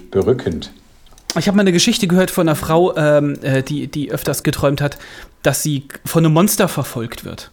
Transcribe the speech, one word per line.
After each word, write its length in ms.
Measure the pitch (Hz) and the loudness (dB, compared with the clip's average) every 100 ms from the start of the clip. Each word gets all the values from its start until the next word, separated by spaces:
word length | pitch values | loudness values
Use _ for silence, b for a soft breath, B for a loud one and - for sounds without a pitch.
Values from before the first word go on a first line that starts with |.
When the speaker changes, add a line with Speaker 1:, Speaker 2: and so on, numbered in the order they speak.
| - | -4
Speaker 1:
berückend. 600 | 98 90 127 - 80 - - _ _ - - - - | 0 2 0 -2 -6 -8 -16 _ _ -20 -14 -6 -2
Speaker 2:
Ich 120 | 202 | 2
habe 80 | 202 | 2
mal 60 | |
eine 100 | 196 | 4
Geschichte 340 | 175 233 220 190 | 4 2 0 2
gehört 240 | 180 185 | 2 2
von 160 | - 165 | 2 0
einer 60 | |
Frau, 400 | 143 - 160 180 180 | 0 0 2 2 2
ähm, 380 | 151 147 143 143 | 2 4 2 -2
äh, 220 | 135 135 | -2 -2
die, 240 | 131 147 131 | -2 -6 -6
die 240 | 151 139 | -6 -6
öfters 320 | - - 139 | -4 -4 -2
geträumt 360 | - - 139 143 | -2 0 0 0
hat, 180 | 143 - B B B _ | -2 -6 B B B _
dass 220 | 151 135 | -2 0
sie 240 | 156 139 - - | -2 -4 -6 -12
von 200 | - 165 | -4 2
einem 80 | 165 | 4
Monster 360 | 156 208 - 196 | 4 4 2 0
verfolgt 560 | - 131 - 110 - | -2 -6 -6 -8 -10
wird. 260 | - - - | -14 -14 -16